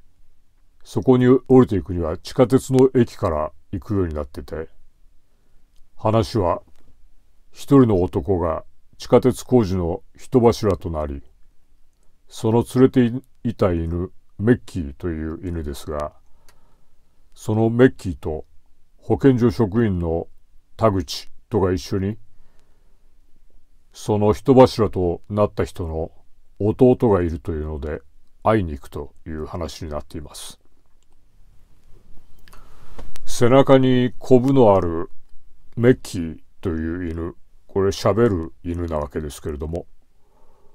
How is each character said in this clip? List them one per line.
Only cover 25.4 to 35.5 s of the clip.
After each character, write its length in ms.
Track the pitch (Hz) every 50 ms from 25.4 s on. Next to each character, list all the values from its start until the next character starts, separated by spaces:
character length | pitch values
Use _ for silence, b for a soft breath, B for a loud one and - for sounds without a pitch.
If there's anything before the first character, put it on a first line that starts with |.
| 104
っ 60 | 104 -
た 120 | - 95
人 240 | - - - 92 80
の 240 | 78 80 80 - - - - - - - - - - -
弟 500 | 98 104 107 - 131 123 127 - 127 117
が 140 | 101 90 90
い 80 | 85
る 80 | 80 78
と 140 | - - 82
い 100 | 76 76
う 20 |
の 160 | 78 78 76
で、 220 | 71 73 78 - - - - - - - - - -
会 180 | 107 110 113
い 40 | 92
に 80 | 80 73
行 100 | 69 -
く 80 | -
と 240 | - 78 73 - - - -
い 40 | -
う 160 | 80 78 76
話 380 | 73 - 90 82 78 - - -
に 60 | 78
な 100 | 73 73
っ 40 | -
て 140 | - - 90
い 20 |
ま 140 | 76 65 -
す。 260 | - - - - - _ - - - _ - - - - - - - - - _ _ - - - - - _ - - - - - - - - - - - - - - - - b b b b b b b b b b b b b b -
背 240 | - - - 123 117
中 300 | 127 135 135 - 135 135
に 340 | 131 127 127 123 123 123 - -
コ 200 | - - 131 123
ブ 140 | 120 139 139
の 240 | 135 120 104 98
あ 40 | 95
る 300 | 87 85 82 82 80 - - - - - - - - -